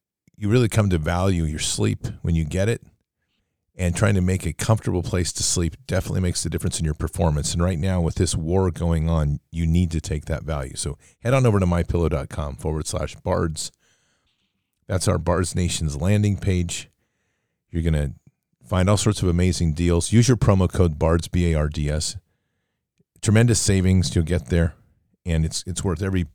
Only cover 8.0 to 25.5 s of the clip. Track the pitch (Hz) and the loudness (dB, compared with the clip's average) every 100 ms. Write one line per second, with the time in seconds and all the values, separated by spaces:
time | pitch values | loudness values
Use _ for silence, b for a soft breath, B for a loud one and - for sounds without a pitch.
8 | 82 - 90 - 80 92 95 78 85 82 | 0 0 -2 -2 -2 0 0 0 0 0
9 | 80 82 73 71 - 85 82 85 90 80 | 0 0 0 -2 -6 -4 2 2 2 -2
10 | - 78 - 78 71 76 65 - - 71 | -4 -6 -6 -6 -6 -6 -8 -8 -8 -10
11 | b b 117 131 123 101 90 87 85 87 | b b -2 2 4 4 4 2 0 0
12 | 80 76 78 - 73 80 - 78 73 76 | 0 0 -4 -8 -8 -6 -4 -4 -4 -6
13 | 76 - - 90 87 78 - - _ _ | -6 -8 -4 -2 -2 -4 -10 -14 _ _
14 | _ _ _ _ _ _ _ _ - 95 | _ _ _ _ _ _ _ _ -6 -2
15 | - 90 80 87 90 95 87 - 80 69 | 0 0 0 0 0 0 -2 -2 -4 -2
16 | 85 104 104 101 101 90 87 - - _ | 0 2 2 0 0 0 -2 -6 -12 _
17 | _ _ _ _ _ _ _ 87 82 78 | _ _ _ _ _ _ _ -2 0 0
18 | 69 - _ _ _ _ - 92 92 104 | -2 -6 _ _ _ _ -4 2 4 4
19 | 110 104 92 85 92 85 85 76 85 85 | 2 2 2 2 2 2 0 2 2 2
20 | - 110 120 117 - 98 90 - 90 73 | 4 4 4 4 4 4 4 2 0 2
21 | 80 85 - 92 87 80 76 73 73 76 | 2 0 0 0 2 2 0 -2 -2 -2
22 | - - - _ _ _ _ _ _ _ | -4 -8 -16 _ _ _ _ _ _ _
23 | _ _ - 107 120 107 - 98 92 92 | _ _ 2 4 4 4 2 2 4 4
24 | 85 87 80 87 - 87 82 - _ _ | 2 0 0 -2 0 0 0 -2 _ _
25 | _ _ - 82 80 | _ _ -2 0 0